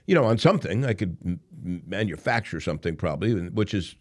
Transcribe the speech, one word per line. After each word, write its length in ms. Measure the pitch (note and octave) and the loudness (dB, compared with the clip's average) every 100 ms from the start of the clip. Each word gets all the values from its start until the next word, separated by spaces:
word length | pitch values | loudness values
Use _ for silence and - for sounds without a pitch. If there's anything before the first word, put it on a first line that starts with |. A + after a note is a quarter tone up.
| - | 2
you 80 | |
know, 100 | F3 | 4
on 140 | A2+ A2+ | 4 6
something, 480 | E3 G3+ - G2+ C3+ | 4 4 0 -2 0
I 80 | |
could 240 | G2 G2 - | 0 -2 -4
m-, 160 | F2+ E2+ _ - | -4 -6 _ -12
m-, 180 | F2+ F2+ D#2+ | -8 -8 -6
manufacture 720 | G2 G#2+ D#2+ - A#2 - D#2+ | -2 -2 -2 -2 -2 -2 -6
something 360 | D#2+ D2+ E2+ E2 | -4 -2 -4 -2
probably, 340 | E2+ D2 G#2 | -2 0 0
and, 220 | G#2 F2 | 0 -2
which 200 | G#2 G#2 | -2 0
is 200 | G2+ E2 - | -2 -4 -12